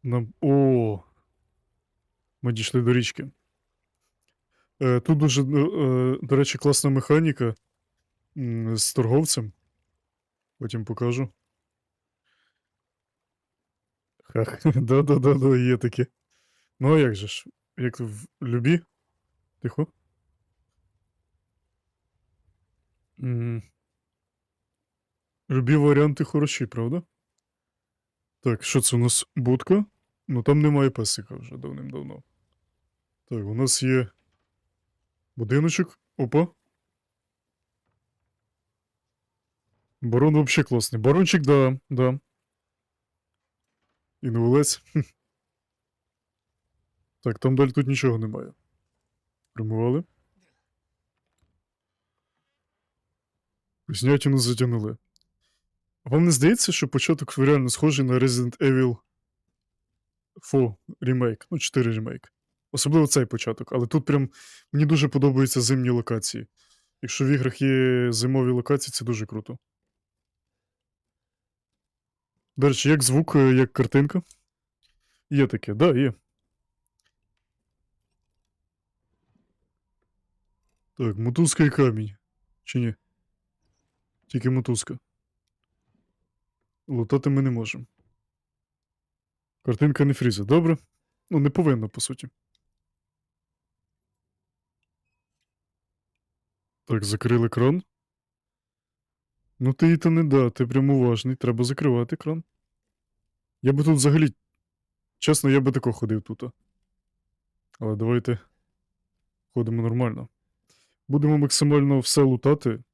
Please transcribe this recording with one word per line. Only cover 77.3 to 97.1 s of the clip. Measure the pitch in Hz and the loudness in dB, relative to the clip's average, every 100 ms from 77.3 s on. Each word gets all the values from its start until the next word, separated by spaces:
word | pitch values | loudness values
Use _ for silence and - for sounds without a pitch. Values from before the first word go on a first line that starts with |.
| _ _ _ _ _ _ _ _ _ _ _ _ _ _ _ _ _ _ _ _ _ _ _ _ _ _ _ _ _ _ _ _ _ _ _ _ - | _ _ _ _ _ _ _ _ _ _ _ _ _ _ _ _ _ _ _ _ _ _ _ _ _ _ _ _ _ _ _ _ _ _ _ _ -6
Так, | 120 101 | -4 -2
мотузка | 117 127 170 - | -4 0 0 2
і | 151 | 0
камінь. | - 131 110 104 101 _ _ _ _ | 4 0 0 -8 -12 _ _ _ _
Чи | - 127 | -8 -4
ні? | 117 107 _ _ _ _ _ _ _ _ _ _ _ _ _ | -4 -6 _ _ _ _ _ _ _ _ _ _ _ _ _
Тільки | 131 120 | -4 -2
мотузка. | 127 120 117 - 131 _ _ _ _ _ _ _ _ _ _ _ _ _ _ _ _ _ _ - | -2 -2 -6 -6 -14 _ _ _ _ _ _ _ _ _ _ _ _ _ _ _ _ _ _ -8
Лутати | 127 113 139 143 | -6 0 0 0
ми | 139 | 0
не | 135 | 0
можемо. | 120 110 131 123 _ _ _ _ _ _ _ _ _ _ _ _ _ _ _ _ _ - | -2 -6 -10 -14 _ _ _ _ _ _ _ _ _ _ _ _ _ _ _ _ _ -6
Картинка | 113 147 139 | 0 0 2
не | 143 | 0
фрізить, | 135 123 101 101 | 2 0 -2 2
добре? | 160 165 160 _ _ _ _ _ | 2 2 -2 _ _ _ _ _
Ну, | 156 | 0
не | 143 | 0
повинна, | 139 160 123 110 | 2 2 0 -4
по | - | -8
суті. | - 131 139 _ _ _ _ _ _ _ _ _ _ _ _ _ _ _ _ _ _ _ _ _ _ _ _ _ _ _ _ _ _ _ _ _ _ _ _ _ _ _ _ _ _ _ _ _ | -10 -10 -16 _ _ _ _ _ _ _ _ _ _ _ _ _ _ _ _ _ _ _ _ _ _ _ _ _ _ _ _ _ _ _ _ _ _ _ _ _ _ _ _ _ _ _ _ _
Так, | - 113 | -4 -4
закрили | 101 | -2